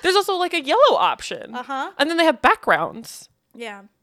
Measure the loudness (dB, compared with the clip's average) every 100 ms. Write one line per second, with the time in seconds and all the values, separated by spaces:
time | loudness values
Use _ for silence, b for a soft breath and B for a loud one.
0 | 0 2 2 -2 -2 -2 0 4 6 4
1 | 0 -2 -8 -12 -12 -14 -8 -8 -8 -4
2 | -2 2 2 2 2 2 2 0 0 -8
3 | -18 -20 -20 _ _ -16 -14 -14 -20 _